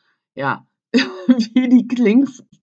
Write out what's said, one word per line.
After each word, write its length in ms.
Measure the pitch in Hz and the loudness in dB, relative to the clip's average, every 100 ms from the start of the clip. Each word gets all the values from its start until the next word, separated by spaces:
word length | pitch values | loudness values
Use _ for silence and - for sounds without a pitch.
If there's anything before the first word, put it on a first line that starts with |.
| _ _ _ | _ _ _
ja, 320 | - 139 113 _ _ | -10 -6 -8 _ _
<laughs> 140 | _ | _
wie 800 | 247 262 - - 254 220 254 254 | -2 -2 -4 0 0 0 -2 2
die 180 | 247 202 | 2 2
Klings-, 560 | 247 226 233 269 - - _ | -2 2 2 0 -4 -20 _